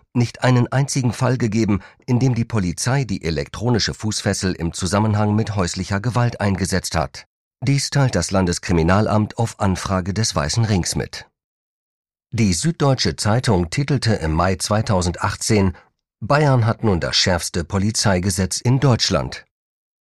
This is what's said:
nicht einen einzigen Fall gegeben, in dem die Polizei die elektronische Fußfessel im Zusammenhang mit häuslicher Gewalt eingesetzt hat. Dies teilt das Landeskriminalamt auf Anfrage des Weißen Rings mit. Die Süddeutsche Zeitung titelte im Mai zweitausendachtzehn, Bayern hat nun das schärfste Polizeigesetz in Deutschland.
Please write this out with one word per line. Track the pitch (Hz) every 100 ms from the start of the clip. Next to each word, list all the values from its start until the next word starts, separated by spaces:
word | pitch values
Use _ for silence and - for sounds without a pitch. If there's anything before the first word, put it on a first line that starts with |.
| _
nicht | 123 120 -
einen | 123 123 120
einzigen | 127 139 143 120
Fall | - 123 127
gegeben, | 117 110 104 98 - _ -
in | 123
dem | 131
die | 113 113
Polizei | 113 90 80 - 139
die | 117 95
elektronische | 82 76 71 - 117 113 -
Fußfessel | 69 107 101 107 95 95
im | 85 82
Zusammenhang | - 92 101 110 104 104 104
mit | 110 101
häuslicher | 85 - 92 101
Gewalt | 120 113 120 -
eingesetzt | 101 92 92 92 - 82
hat. | 69 - - _ _ -
Dies | 123 139 -
teilt | 143 131 95
das | -
Landeskriminalamt | 98 90 85 - 85 80 98 107 104 107 -
auf | 117 -
Anfrage | 101 92 - 95 90
des | 95 110 85
Weißen | 73 - 107
Rings | 98 80 76
mit. | - - - _ _ _ _ _ _ _ _ _ _
Die | 107 107
Süddeutsche | 85 160 165 143 131 95 73
Zeitung | 107 113 127 95 85
titelte | - 139 139 113
im | 107 80
Mai | 78 90 92
zweitausendachtzehn, | - 107 110 95 90 85 101 - - 107 95 - _ _ _ -
Bayern | 107 143 151 127 113
hat | -
nun | 110 87
das | 69 -
schärfste | - 87 - 90 78
Polizeigesetz | 98 101 - 107 92 95 92 92 -
in | 120 131
Deutschland. | 139 113 - 87 65 - - _ _ _ _ _